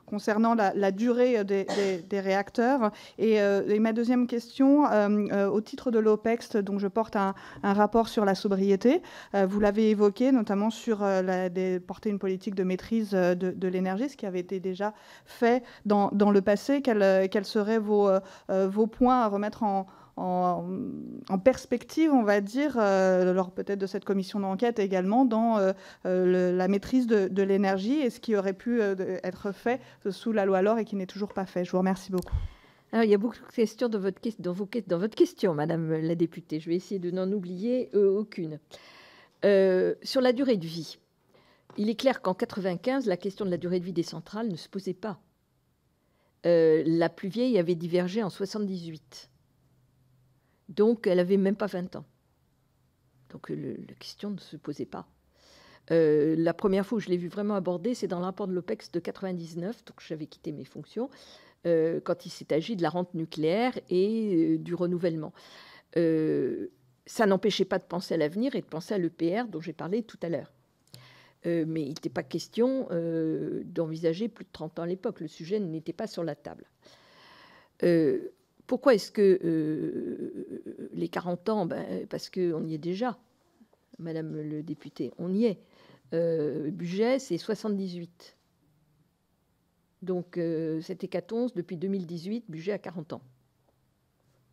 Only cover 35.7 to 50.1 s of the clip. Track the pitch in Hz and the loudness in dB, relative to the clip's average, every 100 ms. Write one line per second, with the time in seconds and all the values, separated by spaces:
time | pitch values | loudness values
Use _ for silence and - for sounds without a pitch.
35.7 | 165 160 160 160 170 165 170 - 156 165 | 0 0 0 0 0 0 -2 -8 -8 -2
36.7 | 175 - 196 175 185 185 208 175 185 226 | -4 -2 -6 -4 -4 -2 -4 -6 -6 -2
37.7 | 254 - 196 196 196 214 - 160 151 _ | -2 0 2 4 2 -2 -6 -8 -8 _
38.7 | - - - - - _ - 196 196 190 | -20 -20 -20 -20 -20 _ 0 4 6 6
39.7 | 185 175 - - 269 254 247 269 208 165 | 4 2 -2 -2 2 2 2 2 2 0
40.7 | 165 151 - _ _ _ _ _ _ _ | -8 -10 -14 _ _ _ _ _ _ _
41.7 | - 208 226 262 240 - 185 233 - 185 | -4 -2 0 0 0 -2 -2 -4 -2 -4
42.7 | 175 240 269 220 180 202 - 202 175 175 | -2 -2 -2 0 -2 -4 -4 -4 -2 -2
43.7 | 180 175 170 165 160 - 208 233 165 - | -2 -2 -4 -4 -6 -12 -6 -6 -6 -8
44.7 | 196 190 180 220 170 _ _ _ _ _ | -10 -8 -8 -8 -10 _ _ _ _ _
45.7 | _ _ _ _ _ _ _ 170 170 160 | _ _ _ _ _ _ _ 4 6 8
46.7 | 156 151 165 165 - 196 214 254 214 170 | 6 4 2 0 -2 -8 -2 2 2 2
47.7 | 170 170 180 180 208 196 - 196 214 202 | 0 0 0 0 -2 -4 -4 -8 -6 -6
48.7 | 185 165 156 _ - - _ _ _ _ | -6 -10 -14 _ -20 -20 _ _ _ _
49.7 | _ _ _ _ | _ _ _ _